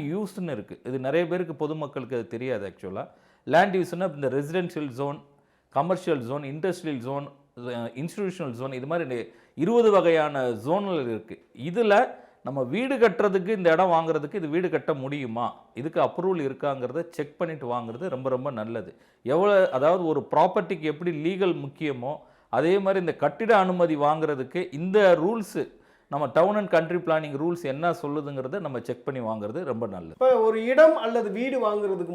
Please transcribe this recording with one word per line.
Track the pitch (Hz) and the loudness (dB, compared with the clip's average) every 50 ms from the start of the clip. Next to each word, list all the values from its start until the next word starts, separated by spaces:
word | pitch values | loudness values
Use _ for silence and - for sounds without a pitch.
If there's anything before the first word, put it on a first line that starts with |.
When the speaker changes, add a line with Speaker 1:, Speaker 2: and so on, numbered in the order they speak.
| 156 143 | -4 -4
Speaker 1:
யூஸ்ன்னு | 165 196 214 202 - - 180 170 143 107 | -4 -4 -6 -6 -6 -8 -8 -6 -6 -8
இருக்கு, | 98 - - - - 117 | -10 -12 -14 -14 -10 -8
இது | 127 135 131 131 | -6 -4 -2 0
நிறைய | 139 165 175 165 | 0 0 0 0
பேருக்கு | 175 185 185 160 165 131 156 | -2 -4 -4 -6 -6 -6 -4
பொதுமக்களுக்கு | 147 156 156 151 139 143 143 127 117 131 120 | -4 -4 -6 -8 -8 -8 -8 -8 -6 -6 -6
அது | 113 92 - 113 | -6 -6 -8 -8
தெரியாது. | 123 131 127 107 98 95 90 | -4 -4 -4 -4 -6 -8 -12
ஆக்சுவலா | _ - 95 95 104 139 156 _ _ _ _ _ _ - - 131 | _ -12 -10 -10 -10 -10 -12 _ _ _ _ _ _ -4 2 4
லேண்ட் | 160 190 202 185 190 | 4 4 4 2 0
யூஸ்னா | 175 - - 175 185 190 151 143 | -2 -2 -2 -4 -4 -4 -4 -2
இந்த | 139 131 120 139 | -2 -2 0 -2
ரெசிடென்ஷியல் | 143 147 165 185 180 170 - 160 151 143 120 120 | -2 -2 -2 -4 -4 -4 -4 -6 -8 -8 -6 -6
ஜோன், | 143 143 147 - - _ _ _ _ _ _ _ _ _ - | -6 -6 -6 -8 -12 _ _ _ _ _ _ _ _ _ -2
கமர்ஷியல் | 131 147 170 185 175 180 - 160 139 117 113 | -2 0 0 0 -2 0 0 -2 -2 -2 -4
ஜோன், | 131 147 147 135 139 | -6 -6 -6 -8 -8
இண்டஸ்ட்ரியல் | 156 156 190 175 - - 156 147 127 113 | -4 -4 -4 -4 -4 -4 -6 -6 -6 -6
ஜோன், | 127 139 143 143 143 - _ _ _ _ - | -6 -6 -6 -8 -10 -14 _ _ _ _ -12
அஹ், | 120 123 123 117 117 117 - 127 | -10 -8 -6 -6 -6 -8 -8 -6
இன்ஸ்டிடியூஷனல் | 147 170 - - 208 185 175 - 170 139 120 113 | -8 -8 -6 -4 -6 -6 -4 -6 -8 -8 -6 -6
ஜோன், | 127 135 135 127 | -8 -8 -8 -8
இது | 123 139 | -6 -4
மாதிரி | 165 175 165 135 | -2 -2 -2 -2
நெ-, | 127 120 107 - - _ _ _ - - 143 | -4 -6 -6 -8 -12 _ _ _ -6 -2 0
இருபது | 180 233 240 233 220 202 | 2 4 6 6 6 6
வகையான | 190 170 170 165 160 156 151 143 139 131 123 120 104 104 | 6 6 6 6 4 4 2 0 0 0 0 -2 -2 -2
ஜோன்கள் | 135 165 202 202 196 185 160 135 120 113 | -2 0 0 0 -2 -2 -2 -2 -2 -4
இருக்கு. | 107 - - 98 - _ _ _ - 117 160 | -6 -8 -10 -16 -18 _ _ _ -12 -10 -6
இதுல | 175 220 233 214 202 208 254 254 - - - - _ _ - - | 0 2 4 6 6 6 4 4 0 -10 -18 -20 _ _ -12 -8
நம்ம | 135 139 131 117 135 | -4 -4 -4 -2 -2
வீடு | 202 247 262 277 254 226 | -2 0 0 2 4 4
கட்டுறதுக்கு | 220 180 - 202 208 190 196 185 180 220 202 | 4 4 4 2 2 2 2 0 0 -2 2
இந்த | 185 170 160 | 4 4 6
இடம் | 160 190 185 170 | 6 6 4 4
வாங்குறதுக்கு | 160 165 160 165 156 143 151 147 214 | 4 4 2 0 -2 -2 -4 -6 -6
இது | 165 151 147 | -4 -2 -2
வீடு | 170 185 170 156 | 0 0 0 -2
கட்ட | 151 - - 160 139 127 | -2 0 -2 -4 -2 -4
முடியுமா, | 135 143 147 135 120 110 117 120 107 - - - _ - - | -6 -6 -6 -6 -6 -4 -4 -4 -4 -6 -8 -18 _ -12 -8
இதுக்கு | 127 156 156 175 147 123 | -8 -4 0 0 0 0
அப்ரூவல் | - - 170 190 190 175 147 135 | 0 -2 -2 0 0 0 -2 -4
இருக்காங்கிறத | 135 - - 147 139 135 123 123 123 160 170 170 - | -4 -4 -4 -4 -4 -2 -4 -6 -6 -6 -8 -8 -6
செக் | - 151 143 - - | -8 -8 -8 -6 -6
பண்ணிட்டு | 180 170 160 151 135 120 120 | -6 -6 -6 -8 -6 -6 -6
வாங்குறது | 120 117 113 113 120 160 - 131 | -4 -6 -8 -10 -8 -8 -6 -6
ரொம்ப | 127 131 135 127 | -4 -4 -2 -2
ரொம்ப | 123 131 143 135 110 | -2 -2 -4 -6 -6
நல்லது. | 107 113 117 117 98 90 - _ _ _ _ _ - 113 135 | -6 -6 -6 -8 -8 -10 -14 _ _ _ _ _ -4 0 2
எவ்வளோ, | 165 190 208 202 196 190 - - 131 | 2 4 4 6 6 4 4 2 4
அதாவது | 135 151 175 190 180 160 | 4 4 4 4 2 0
ஒரு | 156 143 127 - - | 0 -2 -2 0 4
ப்ராப்பர்ட்டிக்கு | 147 160 180 180 220 190 165 196 165 156 156 151 | 4 4 4 4 0 -2 -2 -4 -4 -4 -4 -4
எப்படி | 147 175 175 170 147 151 | -2 -2 -4 -2 -2 -2
லீகல் | 165 190 180 196 185 165 151 143 | -2 0 0 0 0 0 -2 -4
முக்கியமோ | 139 139 - 156 151 139 123 120 131 151 - - _ _ _ _ - - 117 | -12 -10 -6 -4 -4 -4 -4 -4 -8 -8 -8 -12 _ _ _ _ -2 0 2
அதே | 143 165 185 202 190 | 4 4 4 4 4
மாதிரி | 190 196 190 180 | 2 0 0 0
இந்த | 165 135 - - | -2 -2 0 0
கட்டிட | 147 143 - 226 214 233 202 185 | -2 0 0 2 4 6 6 6
அனுமதி | 185 185 180 175 165 156 147 143 147 | 4 2 2 2 2 2 2 2 2
வாங்குறதுக்கு | 151 160 156 151 147 131 131 127 - 175 180 - - 143 | 2 2 0 -2 -2 -2 -4 -6 -4 -6 -6 -6 -6 -6
இந்த | 165 185 190 214 208 190 175 165 156 | -4 2 4 6 8 8 8 6 4
ரூல்ஸு | 185 226 233 208 - - 160 139 - - - _ _ _ _ _ - 147 | 2 0 -2 -4 -6 -6 -6 -6 -6 -8 -20 _ _ _ _ _ -8 -4
நம்ம | 143 151 143 143 | -4 -2 0 4
town | 160 165 190 208 214 | 4 4 4 4 0
and | 202 180 - | 0 4 4
country | 165 165 160 175 180 170 | 4 4 4 -2 -2 0
planning | 170 160 156 156 151 143 139 | 0 0 0 0 -2 -6 -4
rules | 147 170 175 170 - 143 | -2 -2 -2 -2 -4 -6
என்ன | 135 143 165 175 165 165 | -4 -2 0 -2 -2 -2
சொல்லுதுங்கிறத | - 147 143 151 147 143 143 135 127 131 143 202 180 | -4 -4 -4 -4 -6 -6 -6 -6 -6 -6 -6 -6 -6
நம்ம | 147 131 123 120 - | -6 -6 -6 -6 -6
செக் | 123 - - - | -8 -8 -6 -8
பண்ணி | 139 131 120 110 | -6 -4 -4 -4
வாங்குறது | 110 110 104 104 110 160 185 143 | -4 -4 -6 -6 -6 -6 -6 -4
ரொம்ப | 120 113 117 107 95 | -4 -4 -4 -6 -6
நல்லது. | 92 87 82 80 - | -8 -12 -10 -4 2
Speaker 2:
இப்போ | 254 262 254 233 220 | 4 6 6 6 4
ஒரு | 220 220 220 220 240 262 | 4 2 2 2 2 6
இடம் | 285 311 320 320 320 - | 8 8 8 8 6 0
அல்லது | 226 233 240 214 208 190 214 | -2 0 0 -2 -2 -4 -4
வீடு | 240 269 262 262 226 | -4 -2 -2 0 0
வாங்குறதுக்கு | 214 208 208 208 196 190 175 175 165 175 | 0 0 0 -2 -2 -2 -2 -4 -6 -6